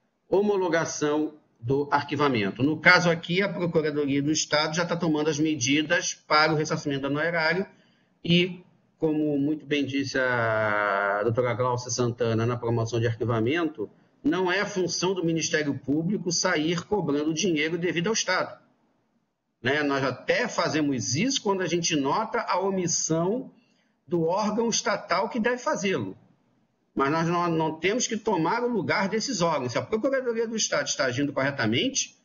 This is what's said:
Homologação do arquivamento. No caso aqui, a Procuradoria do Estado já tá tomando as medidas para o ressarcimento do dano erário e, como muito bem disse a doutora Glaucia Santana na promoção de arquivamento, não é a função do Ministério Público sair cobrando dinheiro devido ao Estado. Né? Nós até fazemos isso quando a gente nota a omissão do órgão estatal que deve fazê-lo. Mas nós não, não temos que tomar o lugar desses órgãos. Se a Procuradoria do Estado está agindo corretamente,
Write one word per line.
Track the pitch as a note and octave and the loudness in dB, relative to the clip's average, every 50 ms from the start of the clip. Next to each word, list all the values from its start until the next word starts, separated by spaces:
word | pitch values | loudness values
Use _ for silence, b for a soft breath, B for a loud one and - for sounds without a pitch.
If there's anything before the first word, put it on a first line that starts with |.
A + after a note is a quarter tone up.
| _ _ _ _ _ - | _ _ _ _ _ 0
Homologação | - F#3+ G#3 G#3 G3+ F#3+ F#3 E3+ D#3 E3 D#3 - - - D3 D3 D3 D3+ D3+ D3+ - - _ _ _ _ | 2 2 4 4 2 2 2 2 2 0 0 0 -2 -2 0 0 2 0 0 -2 -6 -12 _ _ _ _
do | A#2 A#2 C3+ C#3+ C#3+ C#3+ | -4 0 0 0 0 0
arquivamento. | D3 C#3+ C#3+ - D3+ C3 D3 C#3+ B2+ A2 G2+ G2 F#2+ - C3 | -2 -2 -2 -2 -2 0 2 2 2 2 0 0 0 0 0
No | D3+ D#3 | 0 2
caso | D#3 - E3+ F3+ F3 E3+ E3+ | 4 6 6 6 6 6 4
aqui, | E3 E3 - - E3+ F#3 | 2 0 -2 -2 0 0
a | G3+ G3 | 0 0
Procuradoria | E3+ D#3+ F3 E3+ E3 E3 D3+ D#3 D3 D3 D3 C3+ C#3 C#3+ | -2 -2 -2 0 0 2 0 0 0 0 0 0 0 0
do | C#3 D3+ | 2 0
Estado | D#3 D#3 - - D3+ D3 D#3 D#3 D#3+ | 0 0 0 0 2 2 2 2 0
já | F3 E3+ | -2 0
tá | E3+ F3 | 0 -2
tomando | E3 F3+ E3 D3+ D3+ D3+ D#3+ | 0 0 0 0 2 0 0
as | D3+ C#3 | 0 0
medidas | D#3 D#3+ D#3 D3 A#2 C3+ C#3 D3+ D#3 D#3 F3 F3+ F3+ - - | 0 0 0 0 0 0 2 2 2 2 0 0 0 -2 -8
para | - _ - D#3 D3+ D#3 D#3+ | -8 _ 2 4 4 4 4
o | D#3+ | 2
ressarcimento | D3+ D#3 - E3+ D3+ - D3+ C#3 C3+ | 0 0 -2 -2 -4 -2 -2 -2 -2
do | C3+ C#3 | -2 -2
dano | C#3+ D3 | -2 0
erário | D#3 E3+ E3+ E3 D#3 D#3 E3 F#3 G3+ - b b b b b b b b b b - | 0 0 0 0 0 0 0 0 -2 -6 b b b b b b b b b b 0
e, | E3 E3+ F3 F3 F#3 F3 - - _ _ _ _ _ _ - | 2 4 4 4 2 -2 -10 -18 _ _ _ _ _ _ -2
como | D#3+ D#3+ D3+ D3+ D3+ D3+ D3 C#3 | 0 0 0 2 0 0 0 0
muito | C#3 D3 D#3 D3+ C#3 | 0 0 -2 -4 -4
bem | C#3 D3 C#3+ C#3 | -2 -2 -2 0
disse | C3+ C#3 C#3 C3+ C3 - C3+ | 0 -2 -4 -4 -2 0 0
a | C3 B2+ B2 A#2+ A#2 A2+ A2 A2 A2 G#2+ G#2 G#2 G#2 G2+ G2 G2 G2+ G2+ G2 G#2 | 2 2 2 2 0 0 2 2 2 2 2 0 0 0 0 0 0 0 0 0
doutora | G#2+ A#2 A#2 B2+ B2 B2 A#2 | 0 0 0 0 0 0 0
Glaucia | G#2+ B2+ B2+ B2 A#2+ - B2 | 0 0 0 -2 -2 -4 -4
Santana | A#2 - B2 A#2+ A#2 - B2 A2+ A2+ A2 A2+ | -2 0 0 0 0 0 0 0 2 2 0
na | A#2+ B2 | 0 -2
promoção | A#2 A#2+ A#2 A#2+ A#2 A2+ A2+ A#2+ A#2 | -2 -2 -2 0 0 -2 -2 0 0
de | A2+ | 0
arquivamento, | A#2+ A2+ - A#2+ A2 A#2+ A2 A2 A#2+ D3+ F3 E3+ D3 - - G2+ - b b b b b b | 0 -2 -2 -2 0 0 0 0 0 0 0 -2 -2 -4 -6 -8 -10 b b b b b b
não | - C#3 E3 F#3 F#3+ F3+ | -2 0 0 2 2 0
é | F3+ G3 | 0 0
a | G3+ | -2
função | G3 - F#3 F3+ E3+ - - F3+ F3+ G3 | -2 -2 -2 -2 -2 -2 -2 0 -2 0
do | F3+ E3+ | 0 0
Ministério | E3 E3 D#3+ D3 - D#3+ D#3 D3 C#3+ C3+ C3+ | 0 0 0 0 0 0 0 0 0 -4 -4
Público | - - C#3 D#3 E3 F#3 G#3+ F3 E3 F3+ | -2 -2 -2 0 0 0 -2 -2 -2 -4
sair | D#3+ - - F#3 F3 D#3 D3+ E3 F3 E3+ - | -2 -2 0 0 0 0 0 0 0 -2 -2
cobrando | - G#3 G3+ E3 C#3+ C#3+ D3 D3+ D#3 | -2 -2 -2 0 0 0 0 0 -2
dinheiro | E3 D3+ G#3+ F#3+ E3 D3 D3+ D#3+ E3+ E3+ | -2 0 0 0 2 2 0 0 -2 -2
devido | E3+ F3+ D#3 E3+ E3+ G#3+ | -2 -2 -2 0 0 0
ao | A3+ | 0
Estado. | A3 - - F#3 F3 D3 - - - _ _ _ _ _ _ _ _ _ _ _ _ _ _ _ _ _ _ _ _ | -2 0 0 0 -2 -2 -4 -8 -16 _ _ _ _ _ _ _ _ _ _ _ _ _ _ _ _ _ _ _ _
Né? | - B2 C#3+ D3+ D3 | -2 0 0 2 2
Nós | C#3+ C#3 C3+ | 2 0 0
até | C3+ C3 A#2+ - - - E3 G3 A#3+ G#3+ | 0 0 -2 -2 -2 0 0 0 0 -2
fazemos | - - F3 D3 B2+ D#3 D3+ C#3+ C3+ A#2+ G#2+ - A#2+ | -2 0 0 0 2 0 0 0 0 -2 -2 -2 -2
isso | D3+ A3 C4+ C4+ - | 0 0 0 -2 -2
quando | - G#3 G3 F#3 | 0 0 0 0
a | F#3 D#3+ | 0 0
gente | E3 F3 E3 - E3+ | 0 0 0 0 0
nota | D3 C3+ C#3 D#3 G3+ A3 G#3+ - A3+ | 0 0 2 0 0 -2 -2 -2 -2
a | - - G3 F3+ | -2 0 0 0
omissão | F#3+ G3 F#3+ F#3 F3 E3 - - - - D#3+ E3 E3+ F#3+ A3 C4 C4+ - b b b b b b b b b b _ - | 0 0 0 -2 -2 -2 -2 -2 -2 0 0 0 0 0 -2 -2 -6 -8 b b b b b b b b b b _ -4
do | F3 E3+ | -2 0
órgão | D#3+ D#3+ F3+ G3 G#3+ G3+ G3 A#3 A#3 A#3 | 0 0 0 0 0 0 0 0 0 2
estatal | F#3 - - A#3 G#3 G3+ - - E3 F3+ G#3 A3 | 0 0 0 0 -2 -2 -2 -2 0 0 0 -2
que | - A#3+ | -2 0
deve | G#3+ A#3+ B3 B3 | 0 0 0 0
fazê-lo. | - D4+ D4 F3 F3+ G3 F#3 C#3 G#2 F#2+ F#2 - - _ _ _ _ _ _ _ _ _ _ _ _ _ - | -2 -2 -2 0 0 0 0 -2 -2 -6 -10 -12 -18 _ _ _ _ _ _ _ _ _ _ _ _ _ -2
Mas | - C3+ C#3 | 0 2 2
nós | D#3 E3 E3 | 2 2 0
não, | E3 F3 E3+ F3 E3+ | 0 0 0 2 0
não | E3 D#3+ D#3+ D#3+ D#3 | 0 0 0 -2 -2
temos | - - F#3 G#3+ B3+ A#3+ | -2 0 0 0 0 -2
que | - A#3 | -2 -4
tomar | G#3 - A3+ G#3 E3 D#3 E3 G#3 A#3+ | -4 -2 0 0 2 2 0 0 0
o | A#3+ A#3+ | 0 0
lugar | B3 G3+ D#3+ - D3+ G#3+ G3 F#3+ | 0 0 0 0 0 0 0 0
desses | G#3 A3 G#3+ - B3 E3+ | -2 -2 -2 -2 -2 0
órgãos. | F3 E3+ D#3 C#3+ B2+ B2 | 0 2 2 0 -2 -2
Se | A#2+ C3+ | -2 -4
a | |
Procuradoria | - - A3 A3+ A3+ C4+ C4+ C4 B3+ A#3+ A#3 A3 A#3 | -4 -2 -2 0 0 0 0 0 0 -2 -2 -2 -2
do | A3+ A#3 | -2 -2
Estado | G#3+ - - F3 D3+ C#3 | -2 -2 0 0 -2 -2
está | C#3 - - C#3 | -2 -2 -2 0
agindo | B2+ A#2 C#3 C#3+ C#3+ | 0 0 0 0 0
corretamente, | C#3 C#3 C3+ C#3 C#3 - A#2 G#2+ A2+ C#3+ G#3+ C4 C4 - - - - _ | 0 0 0 0 0 0 0 0 2 2 0 0 0 -2 -4 -6 -8 _